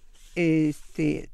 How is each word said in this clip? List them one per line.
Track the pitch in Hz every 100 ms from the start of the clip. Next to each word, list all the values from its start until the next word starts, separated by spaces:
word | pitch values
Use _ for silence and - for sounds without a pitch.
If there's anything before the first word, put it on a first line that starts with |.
| - - - -
este, | 170 160 156 147 - - 156 147 -